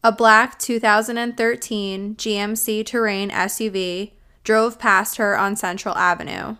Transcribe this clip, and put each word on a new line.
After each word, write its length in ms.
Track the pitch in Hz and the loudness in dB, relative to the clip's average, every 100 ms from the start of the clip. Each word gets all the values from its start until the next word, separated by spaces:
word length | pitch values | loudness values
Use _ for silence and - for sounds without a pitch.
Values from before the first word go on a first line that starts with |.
A 80 | 233 | 2
black 460 | 214 226 220 254 - | 4 6 6 4 -4
two 220 | - 233 | -4 0
thousand 380 | 226 208 220 233 | 4 2 2 -4
and 200 | 240 240 | -4 0
thirteen 760 | 226 240 - 214 196 190 202 214 | 0 0 -4 -4 -4 -6 -8 -6
G 200 | 220 208 | -4 -2
M 180 | 208 220 | -2 -4
C 280 | - 214 | -2 -4
Terrain 460 | 220 240 220 196 202 | -2 0 0 0 -2
S 320 | - 190 - | -2 -2 -2
U 80 | 220 | -4
V 440 | 190 185 180 208 _ _ _ | -2 -4 -6 -10 _ _ _
drove 360 | - 220 226 233 | 0 2 2 0
past 380 | 240 190 208 - | 4 4 2 -2
her 200 | 208 202 | 0 0
on 180 | 196 208 | 0 -2
Central 400 | 185 185 - - | -4 -6 -6 0
Avenue. 600 | 180 175 - 185 - 220 | 0 0 -4 -8 -10 -12